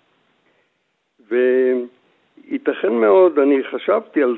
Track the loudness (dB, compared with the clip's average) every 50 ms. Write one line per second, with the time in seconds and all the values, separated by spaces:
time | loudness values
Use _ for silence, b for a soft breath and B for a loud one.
0 | _ _ _ _ _ _ _ _ _ _ _ _ _ _ _ _ _ _ _ _
1 | _ _ _ _ _ _ -2 0 0 2 2 2 2 0 0 -2 -4 -8 _ _
2 | _ _ _ _ _ _ _ -20 -16 -10 -10 -6 -4 -6 -6 -4 -4 -4 -2 0
3 | 2 4 4 6 4 4 4 2 0 2 2 0 -2 -4 -10 -10 -4 -2 -2 -2
4 | -2 -4 -4 -2 -2 -2 -4